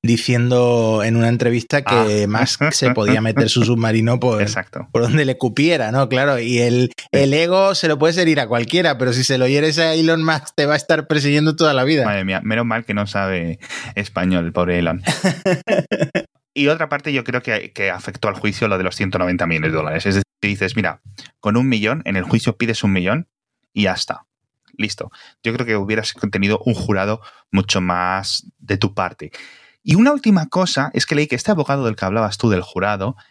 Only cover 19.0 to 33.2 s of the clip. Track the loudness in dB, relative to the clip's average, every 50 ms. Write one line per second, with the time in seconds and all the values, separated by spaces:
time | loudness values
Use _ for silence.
19 | -4 -2 0 -2 0 0 0 0 0 0 0 0 0 0 -2 -2 -2 -2 -4 -2
20 | 0 0 0 0 -2 _ _ _ -4 -4 -2 -2 -2 -2 -2 -2 -2 -2 -4 _
21 | _ -20 -20 -20 -20 -20 _ _ -2 0 2 2 2 2 0 0 0 -2 -2 -2
22 | -4 -4 -4 -4 -2 0 0 0 0 0 -2 _ -2 -2 -2 0 0 0 0 2
23 | 0 0 -2 -2 -4 _ _ _ _ _ _ _ _ _ _ 0 0 0 0 -2
24 | -6 -8 -8 -10 _ _ _ _ _ _ _ _ _ _ _ -6 -6 -6 -6 -10
25 | -12 -14 -14 -20 -20 -20 _ _ _ -6 -4 -4 -2 -2 -2 -2 0 -2 -2 -2
26 | -2 -6 -6 -6 -6 -4 -2 0 0 0 0 0 0 -2 -2 0 0 -2 0 0
27 | 0 -2 -4 -6 -8 -20 -20 -20 _ _ -2 -2 0 0 -2 -2 0 0 0 0
28 | 0 -2 -2 -4 -4 -6 -8 -8 -8 -12 _ _ -6 -6 -2 -2 -2 -2 -2 -4
29 | -6 -6 -6 _ -18 -18 -18 -20 -20 -20 -20 -20 -20 _ _ _ _ 2 4 4
30 | 4 4 2 2 2 2 2 2 2 0 -2 -2 -2 0 -2 -2 -4 -2 -2 -4
31 | -2 0 0 0 0 0 -2 -4 0 0 0 0 0 -2 -2 0 0 -2 -2 -2
32 | -4 -2 0 0 -2 -2 -2 0 2 2 2 2 -2 -4 -4 -2 -2 0 0 -2
33 | -4 -6 -6 -8